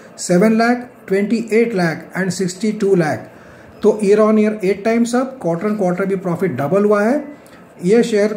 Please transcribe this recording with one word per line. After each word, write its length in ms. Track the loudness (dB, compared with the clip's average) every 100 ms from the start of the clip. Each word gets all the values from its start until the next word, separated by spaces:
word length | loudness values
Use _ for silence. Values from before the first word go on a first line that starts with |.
| -20 -10
सेवन 340 | 0 4 4
लाख, 340 | 4 2 0 -4 -16 -4
ट्वेंटी 280 | -2 0 -2 0
एट 220 | 0 0
लाख 300 | 0 -2 -4 -8 -6
and 120 | -4
सिक्सटी 400 | -4 -6 -4 -4
टू 220 | -2 0
लाख। 320 | 2 0 -4 -10 -20 -20 -20 -20 -2
तो 160 | 0 2
year 140 | 2 4
on 180 | 4 4
year 140 | 2 0
eight 180 | -4 -2
times 300 | 0 0 0
up, 180 | -2 -4 -6
quarter 300 | -4 -2 -4
on 80 | -2
quarter 260 | -2 -2 -2
भी 100 | -4
profit 380 | -4 -2 -4 -2
double 280 | 0 2
हुआ 180 | 2 2
है। 220 | 2 0 -4 -16 -20 -20 -20 -6
ये 180 | 2 2
share 300 | 4 2 0